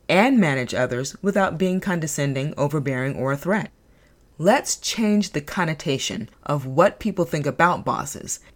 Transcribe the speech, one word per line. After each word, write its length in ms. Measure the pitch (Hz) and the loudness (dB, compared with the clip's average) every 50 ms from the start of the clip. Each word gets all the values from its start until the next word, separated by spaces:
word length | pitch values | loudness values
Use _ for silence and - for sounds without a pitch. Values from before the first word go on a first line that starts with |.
| _ | _
and 320 | - 160 185 220 269 277 233 | 2 4 6 6 6 6 6
manage 340 | 185 151 135 131 123 120 - | 4 4 2 0 -2 -2 -2
others 440 | 98 127 120 123 123 135 139 - - | -2 0 0 -2 -4 -6 -6 -8 -4
without 360 | - 196 190 208 190 175 160 | -4 -2 0 2 0 0 0
being 240 | 156 185 185 185 185 | 0 0 0 0 -2
condescending, 720 | - 202 180 170 156 151 - - 143 143 131 131 135 151 - | -2 -2 -2 -2 -4 -4 -2 -2 -2 -2 -2 -2 -4 -4 -2
overbearing, 600 | - 143 143 147 156 127 143 131 127 131 139 143 | -2 -2 0 0 -2 -2 -2 -2 -2 -2 -4 -4
or 160 | 85 123 135 139 | -2 -2 -2 -2
a 40 | |
threat. 320 | 139 - 170 208 208 - - _ _ _ _ _ _ _ _ _ _ _ _ _ | -2 -2 -2 -2 -2 -2 -6 _ _ _ _ _ _ _ _ _ _ _ _ _
Let's 400 | - 156 190 240 285 - - - | 2 4 4 4 4 2 -2 -6
change 540 | - - - - - 226 214 107 107 - - | -6 -6 -6 -2 0 2 4 4 2 2 0
the 100 | - - | -4 -6
connotation 880 | - - - 190 180 160 156 147 - - 135 131 - - - - - - - _ - | -6 -4 -4 -2 -2 -2 -2 -4 -2 -2 -2 -2 -2 -4 -6 -8 -8 -10 -14 _ -4
of 220 | - 147 143 127 | -4 -2 -2 -2
what 340 | 131 135 151 175 202 - - | 0 4 4 4 4 2 0
people 260 | - 214 190 - 170 | -4 -2 0 0 0
think 200 | - - 151 139 | 0 -2 -2 -2
about 380 | 147 - - 165 175 170 - - | -2 2 2 2 2 2 0 -2
bosses 560 | - 123 - - 139 - - - - - - - - - | -2 -2 -2 -4 -8 -10 -12 -10 -10 -10 -12 -12 -10 -6